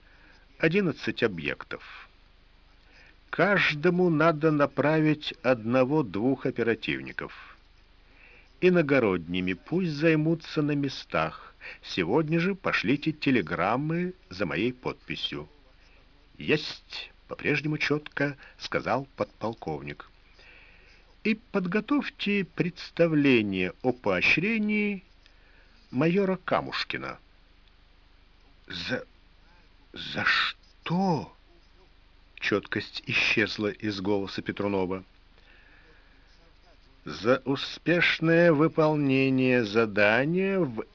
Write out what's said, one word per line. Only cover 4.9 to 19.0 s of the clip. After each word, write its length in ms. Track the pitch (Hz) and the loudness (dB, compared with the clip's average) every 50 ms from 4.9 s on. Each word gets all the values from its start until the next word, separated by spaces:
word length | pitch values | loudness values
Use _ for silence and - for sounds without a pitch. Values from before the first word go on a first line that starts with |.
| 156 160 156 156 151 151 - - - - - | 2 4 4 2 2 0 -4 -8 -10 -2 0
одного-двух 1000 | 127 131 113 107 113 123 131 127 127 151 156 131 95 87 98 117 135 135 - - | 0 0 2 0 2 2 2 2 4 2 0 0 -2 -2 -2 0 0 0 0 -2
оперативников. 1120 | 135 127 - 113 117 113 113 - - 135 - 135 - - - 76 - - - - - - - _ - _ _ _ _ _ _ _ - - - - - - - - - - - | -4 -2 -2 0 0 -2 -2 -2 -4 -6 -6 -8 -10 -12 -10 -12 -12 -12 -16 -20 -20 -20 -20 _ -20 _ _ _ _ _ _ _ -20 -20 -20 -20 -20 -20 -20 -20 -20 -4 2
Иногородними 920 | 175 185 180 175 151 139 143 131 117 98 92 87 80 85 90 92 90 92 92 | 4 4 6 4 4 4 4 4 4 4 2 0 -2 -4 -4 -2 -2 -2 -4
пусть 360 | - - - 156 185 190 165 | -4 -6 -4 -4 -2 -2 -2
займутся 680 | 147 143 160 165 160 156 151 160 165 165 - - - 156 | -2 0 2 2 4 4 2 0 0 -2 -4 -6 -4 -2
на 100 | 147 147 | -2 0
местах. 840 | 147 143 139 135 - - - - - 80 - - - - - - - _ - - - - - | 0 -2 -2 -4 -6 -10 -8 -4 -2 -2 -2 -2 -4 -10 -16 -20 -20 _ -18 -18 -18 -18 -16
Сегодня 560 | - - 95 82 82 117 160 160 147 165 165 | -6 -4 -2 0 0 0 0 0 0 0 0
же 160 | 170 196 196 | 0 -2 -4
пошлите 560 | - - - - - - - 139 151 - 160 | -4 -4 -2 -2 0 0 0 0 0 -2 -4
телеграммы 1000 | 151 - - 139 131 110 85 78 87 80 85 101 117 135 151 156 165 175 180 180 180 - _ - | -6 -2 0 0 2 2 0 -2 -2 -2 0 0 0 0 -2 -2 -4 -4 -4 -6 -8 -12 _ -14
за 160 | - 92 101 | -8 -6 -4
моей 260 | - 143 - 104 127 | -2 -2 -2 -2 -2
подписью». 800 | 123 - - 76 - - _ - 78 - - - 71 71 78 - - - _ - _ _ _ - - - - _ _ _ _ _ - | -4 -4 -8 -8 -8 -8 _ -12 -10 -8 -8 -8 -8 -10 -12 -14 -20 -20 _ -20 _ _ _ -20 -20 -20 -20 _ _ _ _ _ -18
«Есть», 720 | - 76 85 143 151 - - - - - - - - - - - _ _ | -8 -2 -2 -2 -2 -2 -6 -12 -14 -16 -16 -16 -14 -14 -16 -20 _ _
по-прежнему 500 | - - - - 101 147 143 147 151 151 | -14 -12 -4 -2 -2 -2 -2 -2 -4 -4
четко 600 | 147 - - 147 151 151 - - - 143 143 135 - - - - | -2 -2 -2 -2 -2 -4 -6 -4 -4 -4 -4 -4 -8 -16 -20 -18
сказал 480 | - - - - 71 65 90 113 131 | -16 -8 -6 -6 -4 -2 -2 -2 -2